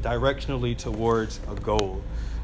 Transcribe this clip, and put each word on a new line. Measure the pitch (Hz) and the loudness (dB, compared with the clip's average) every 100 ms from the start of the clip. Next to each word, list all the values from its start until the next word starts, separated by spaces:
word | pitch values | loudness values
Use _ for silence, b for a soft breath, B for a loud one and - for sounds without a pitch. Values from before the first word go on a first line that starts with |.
directionally | 120 120 135 139 - 131 120 117 | 0 2 2 2 -2 0 0 -2
towards | 120 110 113 113 110 - - | -2 0 2 4 2 -4 -6
a | 101 | -6
goal. | 110 107 98 90 - B B B | 0 2 2 0 -4 B B B